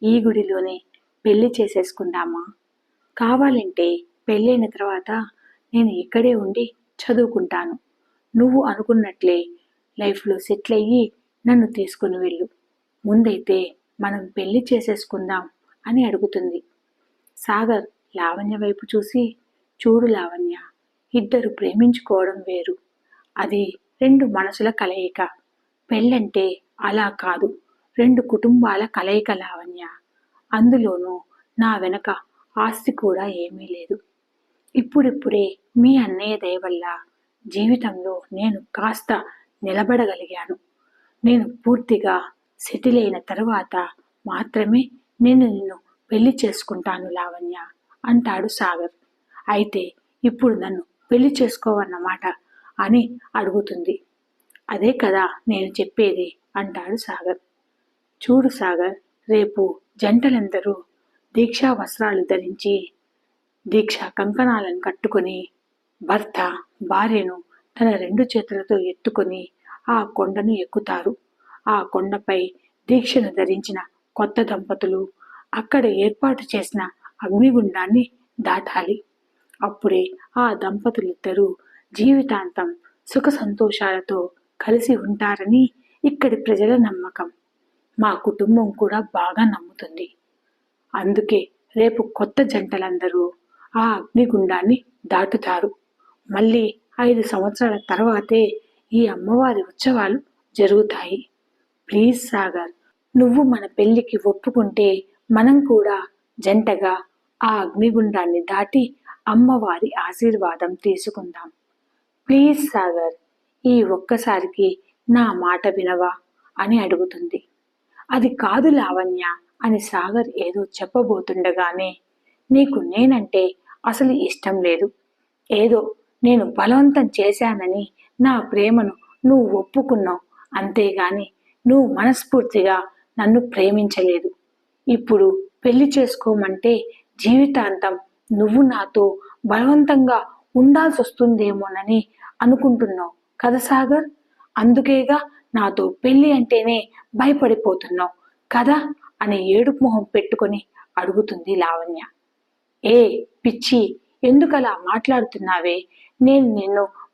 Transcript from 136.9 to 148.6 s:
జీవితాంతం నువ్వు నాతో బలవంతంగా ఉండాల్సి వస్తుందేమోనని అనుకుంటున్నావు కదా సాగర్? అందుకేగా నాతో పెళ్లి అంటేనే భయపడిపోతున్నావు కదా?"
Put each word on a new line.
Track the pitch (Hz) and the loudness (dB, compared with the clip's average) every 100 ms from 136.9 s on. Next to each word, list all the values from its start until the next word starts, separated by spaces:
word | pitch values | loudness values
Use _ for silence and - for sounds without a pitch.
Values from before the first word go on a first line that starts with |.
| - _ - | -16 _ -4
జీవితాంతం | 214 262 285 277 208 190 196 185 - _ - | 4 4 4 2 -2 -2 -4 -6 -12 _ -4
నువ్వు | 208 214 240 | 0 2 4
నాతో | 269 226 196 214 196 196 - - 220 | 4 2 -2 2 2 0 -12 -8 -2
బలవంతంగా | 214 254 294 294 277 254 233 - _ _ 254 | 0 4 4 6 4 4 2 -2 _ _ 4
ఉండాల్సి | 262 294 320 285 | 6 6 4 0
వస్తుందేమోనని | 240 - 240 220 208 202 196 190 196 220 - _ - - | -2 0 2 2 0 -4 -8 -8 0 0 -2 _ -20 0
అనుకుంటున్నావు | 240 262 277 233 214 185 170 - _ - | 2 4 4 2 0 -4 -8 -10 _ -4
కదా | 240 247 | 0 0
సాగర్? | 247 269 262 294 311 - _ _ _ - | 0 0 2 0 -2 -10 _ _ _ 2
అందుకేగా | 233 247 277 269 254 294 294 _ _ 226 | 4 4 4 2 2 0 -2 _ _ -2
నాతో | 202 190 185 - | -2 -2 -4 -2
పెళ్లి | 254 269 294 | 4 6 6
అంటేనే | 277 233 233 226 233 - - _ 214 | 4 2 2 2 -2 -4 -16 _ 0
భయపడిపోతున్నావు | 269 285 254 220 202 185 - 175 180 - _ _ - | 2 4 2 2 0 -2 -4 -4 -4 -6 _ _ -4
కదా?" | 240 | 0